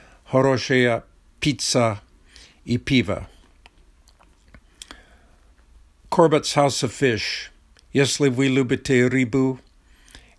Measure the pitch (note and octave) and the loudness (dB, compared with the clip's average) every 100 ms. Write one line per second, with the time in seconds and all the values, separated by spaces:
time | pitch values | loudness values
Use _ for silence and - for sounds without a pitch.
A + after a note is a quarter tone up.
0 | - - - C3 C3+ C3 - C3 B2 A#2 | -20 -20 -2 2 2 0 0 0 2 0
1 | - _ _ _ D3+ B2+ - C3 A#2 G#2 | -6 _ _ _ -4 -2 -2 0 0 -2
2 | - _ _ - - _ - A#2+ - C3 | -10 _ _ -20 -20 _ -4 -4 0 0
3 | F#2 F2+ - - _ _ - _ _ _ | 0 -4 -10 -18 _ _ -20 _ _ _
4 | _ _ _ _ _ - _ _ - - | _ _ _ _ _ -20 _ _ -20 -20
5 | - _ _ _ _ _ _ - - _ | -20 _ _ _ _ _ _ -20 -20 _
6 | _ - E3 D3 - - C#3+ - B2+ - | _ 2 4 2 0 0 0 0 -6 -2
7 | C3+ G#2+ - - - - _ _ _ C3 | -2 -2 -4 -10 -14 -20 _ _ _ -2
8 | C3+ - C#3+ B2 C3+ C3 B2+ C3 - B2+ | 0 0 0 0 0 0 0 -2 0 2
9 | B2 C3 B2 C3+ C3 C3 - _ _ _ | 2 0 0 0 -2 -4 -12 _ _ _
10 | _ - - | _ -20 -20